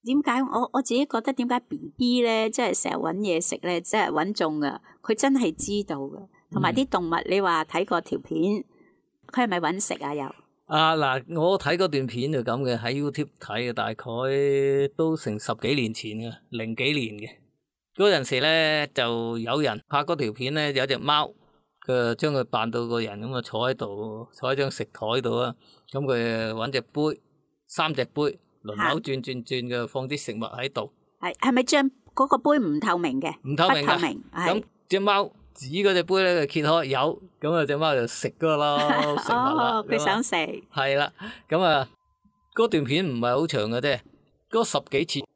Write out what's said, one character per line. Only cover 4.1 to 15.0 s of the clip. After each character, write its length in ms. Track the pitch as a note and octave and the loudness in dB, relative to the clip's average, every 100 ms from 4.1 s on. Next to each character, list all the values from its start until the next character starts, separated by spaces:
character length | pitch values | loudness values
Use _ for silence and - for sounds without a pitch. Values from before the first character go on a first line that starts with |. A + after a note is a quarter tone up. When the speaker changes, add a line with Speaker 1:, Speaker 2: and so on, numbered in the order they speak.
| D3+ F3+ | 0 -2
Speaker 1:
中 260 | G#3+ D#3+ D3+ | -2 -2 0
㗎， 180 | C#3+ C#3 - - | -4 -4 -16 -14
佢 140 | - C#3+ | -2 2
真 140 | C#4 | 4
係 180 | C4+ A#3 D#3+ | 4 2 -2
知 280 | - G#3 G3+ | -4 -2 -2
道 80 | C#3+ | -6
㗎。 300 | C#3 - G3+ _ _ | -8 -12 -20 _ _
同 100 | - | 0
埋 100 | C#3 | 0
啲 140 | - - | 2 0
動 200 | F#3+ E3+ | 0 0
物， 40 | E3 | -2
Speaker 2:
嗯。 80 | - | 0
Speaker 1:
你 140 | F#3+ | 2
話 240 | F#3+ E3 D#3 | 2 0 0
睇 180 | - F#3+ | -2 0
過 140 | E3+ | -2
條 180 | - - | -2 -8
片， 200 | - D#3+ F3 G#3 - _ _ _ _ _ - | -4 0 0 0 -4 _ _ _ _ _ -6
佢 100 | - A#3+ | 0 0
係 20 | |
咪 120 | F3+ | 0
搵 180 | D#3+ F#3 | 0 -2
食 140 | - - | -4 -4
啊？ 100 | C#3+ | -6
又？ 100 | D3 C3+ - _ _ _ | -6 -8 -12 _ _ _
Speaker 2:
啊， 280 | D#3 D#3+ D#3+ | 2 4 4
嗱， 460 | C#3 C3 B2 E3 | 2 0 -4 0
我 160 | E3+ G3 | 2 2
睇 180 | C#3+ F3 | 2 2
嗰 120 | F#3 | 2
段 180 | C#3+ C3 | 2 -2
片 260 | A#2+ C3+ | -4 -2
就 80 | D3+ | -2
咁 180 | A#2 A#2+ | -2 -2
嘅， 160 | C3 A#2 | 0 -2
喺 160 | A#2 C#3 | -2 -2
YouTube 260 | D3 C#3 C#3+ _ | -4 -4 -8 _
睇 320 | - G#2+ B2 | -8 -4 -4
嘅， 20 | |
大 140 | A2+ G#2+ | -2 -4
概 1000 | A2 - A#2 C3 C#3 C#3+ C#3 C#3 C#3 C#3 | -6 -8 -4 0 2 4 4 4 2 0
都 200 | - | 0